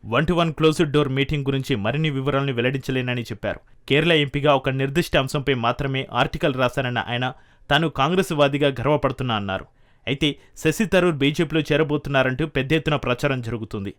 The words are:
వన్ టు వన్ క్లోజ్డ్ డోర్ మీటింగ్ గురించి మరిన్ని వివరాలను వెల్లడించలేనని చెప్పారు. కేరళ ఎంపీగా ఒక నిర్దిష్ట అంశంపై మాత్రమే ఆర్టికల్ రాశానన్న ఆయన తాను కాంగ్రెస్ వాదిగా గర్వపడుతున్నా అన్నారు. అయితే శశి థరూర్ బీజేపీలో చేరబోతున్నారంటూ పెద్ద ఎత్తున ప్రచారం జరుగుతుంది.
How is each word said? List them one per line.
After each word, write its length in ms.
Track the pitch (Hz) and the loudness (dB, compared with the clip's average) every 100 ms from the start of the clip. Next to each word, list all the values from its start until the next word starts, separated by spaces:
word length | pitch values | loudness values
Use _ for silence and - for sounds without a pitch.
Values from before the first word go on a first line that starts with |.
| 107 | 0
వన్ 200 | 117 156 | 0 2
టు 60 | |
వన్ 200 | 170 170 | 2 0
క్లోజ్డ్ 400 | 147 160 156 156 | 2 2 4 2
డోర్ 160 | 151 147 | 2 2
మీటింగ్ 380 | 135 139 151 135 | 0 0 -2 -2
గురించి 260 | 135 131 123 | -2 -2 -2
మరిన్ని 340 | 104 143 156 | 0 0 -2
వివరాలను 420 | 135 135 135 139 | -2 -2 -2 -2
వెల్లడించలేనని 720 | 120 123 139 131 131 127 123 | -2 -2 -2 -4 -4 -2 -6
చెప్పారు. 380 | 113 104 104 80 _ - - | -6 -8 -8 -8 _ -20 0
కేరళ 240 | 135 165 | 2 4
ఎంపీగా 400 | 160 139 143 143 | 2 2 0 4
ఒక 140 | 139 135 | 4 2
నిర్దిష్ట 480 | 131 135 139 - 160 | -2 -2 -2 2 0
అంశంపై 380 | 135 151 135 | 0 -2 0
మాత్రమే 480 | 127 117 127 139 131 131 | 0 0 0 -2 -4 -4
ఆర్టికల్ 420 | 120 139 - 151 | 0 0 2 0
రాశానన్న 480 | 127 123 139 127 120 - | 2 0 0 -2 -4 -4
ఆయన 200 | 120 127 - - _ - | -4 -4 -8 -20 _ 0
తాను 180 | 147 165 | 0 2
కాంగ్రెస్ 440 | 147 139 185 185 | 0 2 2 0
వాదిగా 360 | 151 143 143 143 | 2 2 4 0
గర్వపడుతున్నా 680 | 131 131 151 135 131 127 | 0 0 2 0 -2 -2
అన్నారు. 320 | 110 98 95 - _ _ _ - | -2 -2 -6 -6 _ _ _ -6
అయితే 220 | 139 151 139 - - | 0 0 -2 -16 -2
శశి 280 | 156 151 | -2 0
థరూర్ 340 | 214 185 175 147 | 2 4 2 2
బీజేపీలో 380 | 139 156 156 156 | 0 0 0 0
చేరబోతున్నారంటూ 880 | 147 151 151 147 139 139 131 127 156 | 0 0 2 -2 0 0 2 0 -2
పెద్ద 260 | - 135 | -2 0
ఎత్తున 240 | 160 156 147 | 0 0 -2
ప్రచారం 460 | 131 123 147 131 | -2 -2 0 -2
జరుగుతుంది. 500 | 117 117 107 110 98 | -4 -8 -8 -8 -8